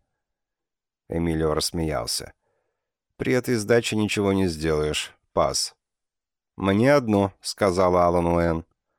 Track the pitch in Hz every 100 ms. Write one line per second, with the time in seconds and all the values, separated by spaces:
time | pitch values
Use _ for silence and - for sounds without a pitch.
0 | _ _ _ _ _ _ _ _ _ _
1 | - 82 85 80 80 76 - 87 80 67
2 | 58 - - - _ _ _ _ _ _
3 | _ - - 127 123 117 104 120 - 107
4 | 104 - 98 98 95 78 80 78 76 76
5 | - - _ - 76 67 - - _ _
6 | _ _ _ _ _ - 95 98 127 147
7 | 117 104 98 - - - 101 90 90 90
8 | 87 87 85 85 85 82 - _ _